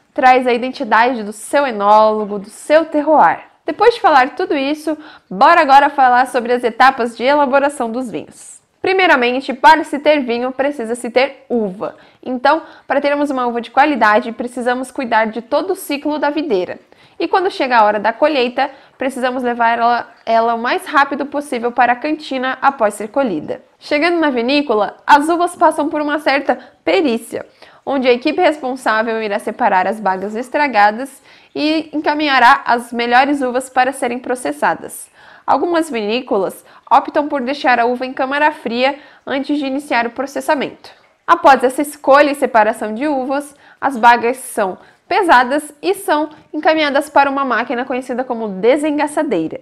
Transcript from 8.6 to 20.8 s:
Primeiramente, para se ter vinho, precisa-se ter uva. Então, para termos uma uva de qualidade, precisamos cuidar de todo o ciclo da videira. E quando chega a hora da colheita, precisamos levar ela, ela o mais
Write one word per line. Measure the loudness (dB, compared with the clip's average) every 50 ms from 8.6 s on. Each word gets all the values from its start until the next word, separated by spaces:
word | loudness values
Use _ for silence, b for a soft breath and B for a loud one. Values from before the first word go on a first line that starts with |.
| _ _ _ _
Primeiramente, | -2 -2 0 2 4 4 4 4 2 0 -2 -2 -4 -6 -4
para | 2 6 6 6 6 2
se | -4 -6 -2
ter | 2 2 2 2
vinho, | 2 -2 -4 -4 -4 -6
precisa-se | -4 -2 -2 -2 -4 -4 -6 -6 -6 -6 -6 -2
ter | 0 0 0 0 -2 -8 -10 -4
uva. | -2 -2 -2 -4 -6 -8 -10 -10 -12 b b b b b b
Então, | -8 -6 0 2 2 2 0 -2 B B B B -4
para | -4 -2
termos | 0 0 0 0 -2 -2
uma | -2 -2 -4
uva | -4 -4 -6
de | -8 -4
qualidade, | 2 2 2 2 2 2 2 4 4 2 0 -2
precisamos | -6 -8 -8 -8 -8 -6 -2 -2 -2 -2 -4 -8
cuidar | -8 -8 -6 -2 0 0 0
de | 0 -4 -8
todo | -8 -4 -4 -4 -2 -2 -6
o |
ciclo | -6 -6 -8 -6 -6 -4 -4 -4 -2
da | -2 -2
videira. | -2 -2 -4 -2 -2 -2 -2 -4 -8 -12 _ _ b b b b b b
E | -6 -2
quando | 0 0 0 -2
chega | -2 -4 -2 0 2 4
a | 4
hora | 4 2 0
da | -2 -2
colheita, | -2 0 0 0 2 0 -2 -2 -2 -2 -4 -4 B B B B B -6
precisamos | -6 -6 -4 -4 -4 -4 -4 -4 -4
levar | -4 -2 0 0 0 2 2
ela, | 0 0 0 0 -4 -8 -16 _ -4
ela | 0 0 2 2 0 -2
o | -2
mais | -2 -4 -4 -4